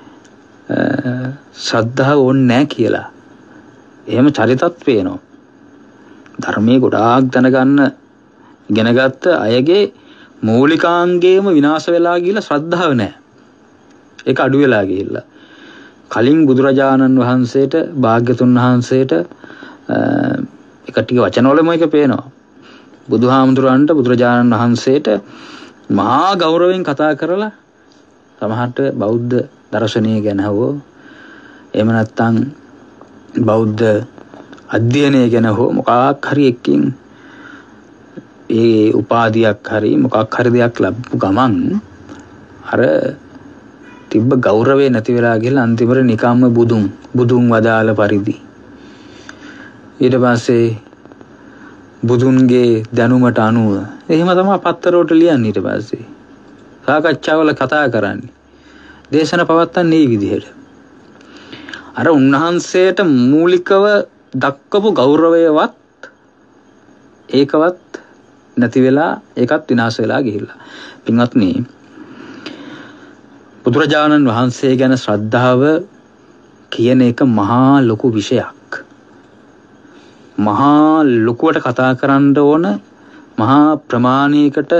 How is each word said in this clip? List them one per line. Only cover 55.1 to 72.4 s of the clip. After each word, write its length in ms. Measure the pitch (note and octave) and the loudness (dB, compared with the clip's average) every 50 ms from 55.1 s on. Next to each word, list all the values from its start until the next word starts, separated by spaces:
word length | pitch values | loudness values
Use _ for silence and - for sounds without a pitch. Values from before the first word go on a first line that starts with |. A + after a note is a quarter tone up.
ලියන්නේ 400 | E3 D#3+ E3 E3+ D#3 B2+ A2+ A2 | 2 2 4 4 2 0 0 -2
ඊට 100 | G2 G2+ | -4 -4
පස්සේ. 440 | F#2 G2+ G2+ G2 - - - - - - - - - - - - - - - - - - - - | -4 -4 -6 -8 -8 -10 -12 -12 -12 -16 -20 -20 -20 -20 -20 -20 -20 -20 -20 -20 -20 -20 -20 -8
සාකච්ඡාවල 680 | - - C#3+ D3+ D3+ E3 D3 - - E3+ D#3 D#3+ D#3+ D3+ D3 | -4 -2 -2 0 0 -2 -2 -4 -4 -2 0 0 0 0 0
කතා 320 | - C3+ C3 D3+ D3+ D3 C3 | -2 -4 -2 -2 -2 -2 -2
කරන්නේ. 440 | A#2 A2 G2+ G2+ G#2 G2+ - B2 - _ _ _ _ _ _ - - - - - - - - | -2 -2 -4 -4 -6 -8 -12 -16 -20 _ _ _ _ _ _ -20 -20 -20 -20 -20 -20 -20 -8
දේශන 360 | - C#3 D3+ D#3 D3 F3 F3 | -2 -2 0 0 0 0 -2
පවත්වන්නේ 480 | E3+ D#3 D#3+ E3 E3+ E3 - F3+ F3 E3 D#3+ D#3+ | 0 0 0 0 0 0 -2 -2 0 2 2 2
මේ 120 | D3+ B2+ | 2 2
විදිහට. 360 | A2+ G#2 G2 F2+ - - - - - - - - - - - - - - - - - - - - - - - - - - - - - - - - | 0 0 -2 -2 -4 -6 -8 -10 -18 -20 -20 -20 -20 -20 -20 -20 -20 -20 -20 -20 -20 -20 -20 -20 -20 -20 -20 -20 -20 -20 -20 -18 -18 -18 -20 -14
අර 140 | - - A#2+ E3 | -8 -4 0 2
උන්වහන්සේට 920 | E3 C#3+ C3 C3+ C#3 C#3 D#3+ E3+ F3 E3+ - - - F#3 F#3 F#3+ F3+ - | 2 4 4 2 2 2 0 -2 -2 -4 -4 -2 0 2 2 2 2 0
මූලිකව 800 | G3+ E3 C#3 B2 B2 B2+ C#3+ D#3 E3+ F3+ F#3 F3 F3+ - G3+ G3 G3+ G#3 G#3 G3+ - - _ _ _ _ | 0 2 2 2 2 2 2 2 2 2 2 0 2 2 2 2 2 2 2 0 -2 -4 _ _ _ _
දක්වපු 560 | - C3 B2+ C#3+ D3 - _ _ - G#3 G3 A3 | -8 -4 -4 -4 -4 -6 _ _ -2 0 0 0
ගෞරවයවත් 800 | F3+ C3+ A#2+ C#3 D3 D#3 E3 E3 E3+ E3+ E3 D#3+ D3+ D#3 G3 A#3 - _ _ _ _ _ - - - _ _ _ _ _ _ _ _ _ _ _ _ _ _ - - _ _ _ _ _ _ - | 0 2 2 4 4 4 4 4 4 4 2 2 2 0 0 -2 -4 _ _ _ _ _ -20 -20 -20 _ _ _ _ _ _ _ _ _ _ _ _ _ _ -20 -20 _ _ _ _ _ _ -4
ඒකවත් 720 | - C3 C#3+ C#3 - D3+ D#3 F3+ F3+ - _ _ - - - - - - _ _ _ _ _ _ _ | -2 0 0 0 0 0 0 -2 -2 -6 _ _ -20 -20 -20 -20 -20 -20 _ _ _ _ _ _ _
නැති 240 | - A#2+ A#2 - C3 | -4 -2 0 0 0
වෙලා 300 | B2+ C3 C3+ C#3+ D#3+ F#3+ - - - _ - | 2 2 2 0 0 -2 -4 -8 -12 _ -6
ඒකත් 280 | A#2+ B2 A#2+ - - - | -4 -2 -2 -2 -2 -2
විනාශ 320 | - - A#2 A2+ A#2 A2 - | -2 -2 -2 -2 -2 -4 -4
වෙලා 200 | A2+ A2+ A#2+ C#3 | -4 -4 -4 -4
ගිහිල්ලා. 360 | C#3+ A2+ G#2 G2+ - - - - - - - - - - - - | -4 -4 -6 -8 -10 -12 -16 -20 -20 -20 -20 -20 -20 -20 -20 -10
පින්වත්නි, 480 | - - A2+ A#2 A#2+ A#2+ - - G2 F2+ - - B2 - - - - - - - - - - - - - - - | -6 -2 0 0 0 0 0 0 0 0 -2 -4 -6 -8 -12 -20 -20 -20 -20 -20 -20 -20 -20 -20 -20 -20 -20 -20